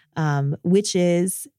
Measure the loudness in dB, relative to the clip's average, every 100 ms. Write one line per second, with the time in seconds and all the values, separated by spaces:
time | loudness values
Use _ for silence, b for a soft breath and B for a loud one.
0 | _ -4 -2 0 -2 -2 0 2 2 0
1 | 2 2 0 -6 -12